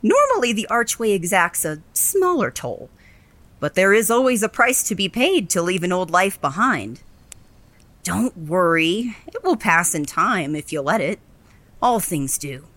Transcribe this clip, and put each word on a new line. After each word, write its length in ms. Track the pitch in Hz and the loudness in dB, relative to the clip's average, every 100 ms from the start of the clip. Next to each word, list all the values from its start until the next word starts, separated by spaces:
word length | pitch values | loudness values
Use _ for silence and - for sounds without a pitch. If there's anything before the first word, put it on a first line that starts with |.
Normally, 520 | 214 508 571 480 247 | 4 4 4 2 0
the 140 | 220 214 | -2 -2
Archway 440 | 233 233 - 226 | -2 -2 -2 0
exacts 540 | 202 170 190 175 - 165 | 0 0 2 0 0 -6
a 160 | 156 - | -6 -8
smaller 580 | - - 403 359 349 214 | -4 0 2 2 2 -2
toll, 380 | - 123 110 - _ - - _ _ - - | -4 -10 -10 -14 _ -20 -20 _ _ -20 -8
but 160 | 147 - | -4 2
there 180 | 190 | 4
is 160 | 208 220 | 4 4
always 340 | 233 262 247 | 2 4 2
a 60 | 214 | -2
price 340 | - 233 254 | 2 2 2
to 120 | - 202 | -2 -4
be 140 | 196 | -4
paid 400 | 214 285 381 190 | 0 2 2 0
to 100 | - | -2
leave 220 | 170 185 | 0 -2
an 80 | 175 | 0
old 180 | 180 180 | -2 0
life 300 | 170 190 - | 2 2 0
behind. 600 | 147 147 247 190 104 120 - - - - - _ - _ - - | -6 0 0 0 -4 -12 -20 -20 -20 -20 -20 _ -20 _ -20 -14
Don't 320 | - 175 247 - | -6 -2 -2 -4
worry. 800 | 156 175 175 165 160 196 240 214 - | -4 2 2 2 2 0 -4 -8 -12
It 160 | 480 | -6
will 140 | 359 302 | -2 0
pass 360 | 214 165 170 | 4 2 2
in 120 | - 147 | -2 -4
time 500 | - 185 220 143 151 | -2 0 0 -2 -6
if 180 | 147 | -6
you 80 | 156 | -6
let 200 | 139 165 | 0 0
it. 180 | 151 202 _ - _ - _ - | 0 -6 _ -20 _ -20 _ -2
All 180 | 240 233 | 0 0
things 380 | - 165 135 - | -2 -4 -4 -6
do. 280 | 143 131 151 | -8 -12 -16